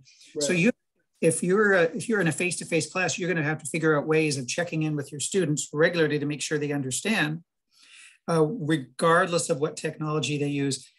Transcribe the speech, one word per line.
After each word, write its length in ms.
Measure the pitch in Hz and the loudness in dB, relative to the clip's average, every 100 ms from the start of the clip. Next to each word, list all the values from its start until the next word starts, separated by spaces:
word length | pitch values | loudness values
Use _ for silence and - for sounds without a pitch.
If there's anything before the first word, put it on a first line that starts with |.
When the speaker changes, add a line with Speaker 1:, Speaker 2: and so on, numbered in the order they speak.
| - _ - 151 | -12 _ -16 -4
Speaker 1:
So 100 | 143 | -2
Speaker 2:
Right. 100 | 180 | 2
Speaker 1:
you, 120 | 196 - _ _ _ _ | 2 0 _ _ _ _
if 240 | 165 160 | 0 2
you're, 300 | 175 196 214 | 2 4 4
uh, 140 | 196 165 | 4 4
if 140 | 175 - | 0 -2
you're 140 | 214 | 0
in 60 | 170 | 0
a 40 | |
face-to-face 580 | 143 180 - - 165 151 | 0 -2 -4 -2 -2 -2
class, 280 | 180 180 - | -2 -2 -2
you're 100 | 175 | -2
gonna 160 | 175 | 0
have 180 | 143 151 | -2 -4
to 80 | - | -6
figure 300 | 165 160 151 | 0 2 2
out 80 | 139 | 2
ways 300 | 156 156 139 | 2 2 0
of 100 | 123 | -4
checking 360 | - 170 160 | -4 -4 -2
in 120 | 156 151 | -2 -2
with 160 | 135 | -6
your 80 | 147 | -8
students 480 | - 196 165 151 - | -2 0 0 0 -2
regularly 460 | 147 170 175 151 147 | 0 2 2 2 0
to 60 | 139 | -2
make 160 | 147 | -4
sure 160 | - 151 | -4 -4
they 140 | 143 | -2
understand, 720 | 143 131 127 202 214 151 160 - _ _ _ - - - _ - | -2 -4 -4 -2 0 -2 -4 -12 _ _ _ -20 -20 -20 _ -2
uh, 140 | 165 | 2
regardless 1080 | 151 247 147 156 127 - 170 165 185 170 - | 2 0 -2 -2 -2 0 4 4 4 0 0
of 100 | 143 | -2
what 160 | 156 - | -2 -4
technology 600 | 160 147 156 151 147 147 | -8 -6 -4 -2 -2 -2
they 100 | 143 | -2
use. 420 | 143 139 131 - | -2 -2 -4 -10